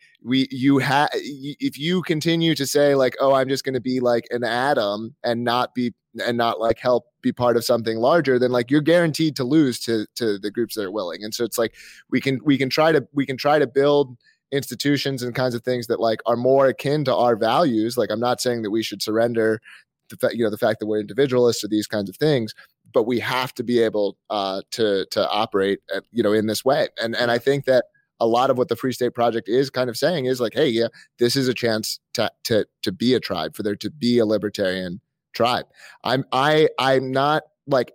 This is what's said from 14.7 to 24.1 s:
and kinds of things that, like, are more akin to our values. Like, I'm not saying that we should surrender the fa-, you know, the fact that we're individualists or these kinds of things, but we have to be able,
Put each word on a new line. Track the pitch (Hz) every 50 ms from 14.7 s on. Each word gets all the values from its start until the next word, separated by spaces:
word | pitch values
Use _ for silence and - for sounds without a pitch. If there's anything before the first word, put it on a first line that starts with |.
| 123 - - 143 143 139 - 139 139 127
and | 127 123 113
kinds | 135 127 127 117
of | 117
things | - 127 127 123 113
that, | 117 113 85
like, | 113 113 113 - -
are | 113 120
more | 120 123 131 135 139 135
akin | 131 - - - 139 147 151 139
to | 131 101
our | 92 120 123 117
values. | 101 113 110 127 156 180 139 113 110 107 120 120
Like, | 123 107 101
I'm | 107 110
not | 120 123 120 -
saying | - 123 120 117
that | 110 101
we | 107 113
should | 110 - 104 95
surrender | - 110 107 113 117 120 117 113 110 110 110 110 - - - - _ _ _ _ _ -
the | -
fa-, | - - 101 92
you | 113 113
know, | 107
the | 104 -
fact | 120 110 110 -
that | 107
we're | 107 107 107
individualists | 107 101 98 127 143 131 127 123 120 117 113 - -
or | 101
these | 107 107 104
kinds | - 113 107 101 98
of | -
things, | - 147 156 147 123 110 107 - - - _ _ _ _ _
but | - 131 107
we | 120 123 110
have | 98 - 131 127 127 123 -
to | - 113
be | 117 123 113
able, | 113 110 104 107 101 98